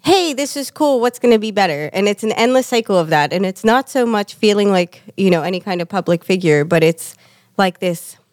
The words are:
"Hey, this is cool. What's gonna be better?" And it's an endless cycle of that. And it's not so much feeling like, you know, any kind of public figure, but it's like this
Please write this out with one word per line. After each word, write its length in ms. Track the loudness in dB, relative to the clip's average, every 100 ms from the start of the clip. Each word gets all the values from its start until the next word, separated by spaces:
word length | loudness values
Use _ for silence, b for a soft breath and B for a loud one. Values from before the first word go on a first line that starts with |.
"Hey, 320 | 2 2 2
this 240 | -4 -6 -6
is 140 | -10
cool. 280 | -2 0 2
What's 200 | 0 0
gonna 180 | 2 2
be 120 | 0
better?" 400 | -2 -2 -2 -4
And 140 | -2 -2
it's 140 | -2
an 80 | -4
endless 340 | 0 2 0 0
cycle 320 | -4 0 0
of 120 | 2
that. 220 | 0 0
And 140 | -2 -4
it's 180 | -2
not 240 | 2 2 0
so 160 | -2
much 300 | 0 -2 -4
feeling 380 | 0 0 2 2
like, 320 | 2 -2 -8 -18 -2
you 140 | 2
know, 140 | 2
any 160 | 0 -6
kind 200 | -6 -6
of 80 | -4
public 360 | -6 -2 -4 0
figure, 400 | 0 2 2 2
but 180 | 2
it's 320 | 2 0 -12 -18 b b b -2
like 220 | -2 -2
this 380 | -6 -6 -12 -20 _